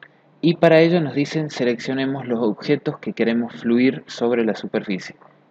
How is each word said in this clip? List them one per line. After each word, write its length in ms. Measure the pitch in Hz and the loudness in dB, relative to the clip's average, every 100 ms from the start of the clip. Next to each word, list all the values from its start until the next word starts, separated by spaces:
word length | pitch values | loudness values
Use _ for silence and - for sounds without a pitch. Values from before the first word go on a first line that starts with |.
| - _ _ - | -20 _ _ -2
y 140 | 165 | 0
para 240 | 165 170 160 | 4 6 6
ello 200 | 165 175 | 6 4
nos 140 | 147 135 | 0 -2
dicen 340 | 143 160 151 | -2 -2 -6
seleccionemos 800 | - 123 117 - 131 135 135 123 | -2 -2 -2 -4 -4 -4 -4 -4
los 100 | 117 | -2
objetos 580 | 113 95 - 147 156 - | -2 -2 -2 0 0 -6
que 140 | - | -10
queremos 400 | - 110 117 117 | -2 0 0 -4
fluir 500 | - 117 120 127 156 - | -6 0 2 2 0 -12
sobre 380 | - 120 120 | -4 -2 0
la 100 | 110 | 0
superficie. 640 | 101 101 107 92 92 - - - _ _ | -2 -4 -6 -4 -6 -8 -20 -20 _ _